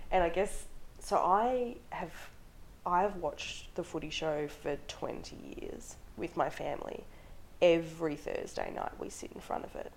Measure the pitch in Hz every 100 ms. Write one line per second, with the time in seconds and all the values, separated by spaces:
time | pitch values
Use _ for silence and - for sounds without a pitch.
0 | - 185 170 185 214 - - - - -
1 | - 202 175 202 240 254 240 - - -
2 | 170 - - - - - - - 175 175
3 | 202 185 156 - - - - - 160 160
4 | 156 - 160 151 147 - 143 143 - -
5 | 127 - - - - - - - - -
6 | - - 165 165 135 - 143 135 - -
7 | - - - - - - 175 165 160 160
8 | 160 147 - 50 - - - - - -
9 | - - - - - - - - -